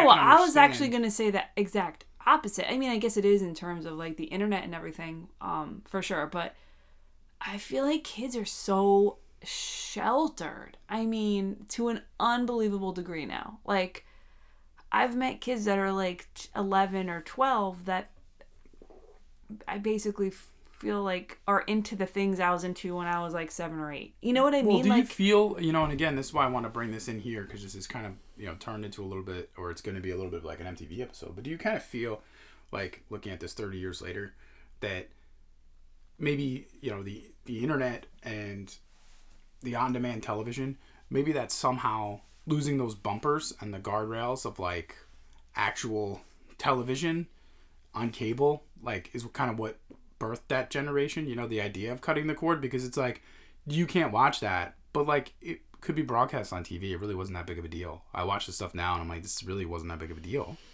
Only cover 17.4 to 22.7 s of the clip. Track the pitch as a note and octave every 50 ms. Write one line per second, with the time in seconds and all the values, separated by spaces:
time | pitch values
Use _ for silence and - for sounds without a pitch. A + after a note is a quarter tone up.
17.4 | C4 C4+ B3+ A3 G3+ F#3+ F3+ F3+ F3+ F#3+ F#3 F#3 G3 - - - - - - -
18.4 | - - - - - - - - - - - - - - - - - - - -
19.4 | - - G#3+ G#3 - - - G#3 G3+ A3 G#3+ G#3 G#3 G#3 G3+ - G3 F#3+ F#3+ -
20.4 | - - - - - - - - - G#3 G#3 G3+ G3+ F#3+ F#3 F3+ - - - -
21.4 | - - G3+ G3 - - G#3 G#3+ G#3 - A3+ F#3+ F#3+ F#3 - G3+ G3 G3 F#3+ F3+
22.4 | F3+ F3 F3+ E3+ F3+ F3+